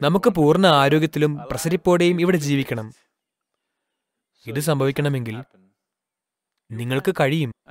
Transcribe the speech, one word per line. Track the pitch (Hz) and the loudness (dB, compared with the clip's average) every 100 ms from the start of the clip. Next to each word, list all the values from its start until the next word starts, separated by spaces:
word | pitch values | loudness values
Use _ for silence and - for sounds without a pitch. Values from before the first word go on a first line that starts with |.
നമുക്ക് | 143 185 240 | 0 2 2
പൂർണ്ണ | 165 147 180 190 | 4 4 4 4
ആരോഗ്യത്തിലും | 143 139 156 156 151 151 143 123 | 4 4 2 0 0 -2 -2 -10
പ്രസരിപ്പോടെയും | 123 165 180 185 175 175 175 | -8 -4 -2 2 2 2 2
ഇവിടെ | 175 180 | 0 0
ജീവിക്കണം. | 143 139 131 120 110 - _ _ _ _ _ _ _ _ _ _ _ _ _ _ 117 | 0 -2 -2 -6 -8 -18 _ _ _ _ _ _ _ _ _ _ _ _ _ _ -10
ഇത് | 127 | -4
സംഭവിക്കണമെങ്കിൽ | 151 143 135 139 147 135 113 110 - 98 95 _ _ _ _ _ _ _ _ _ _ | -2 0 -2 -2 -2 -4 -6 -10 -14 _ _ _ _ _ _ _ _ _ _ _ _
നിങ്ങൾക്ക് | 113 120 135 190 175 | -12 -6 -2 -2 0
കഴിയും. | 139 160 127 - - | 0 0 -4 -8 -16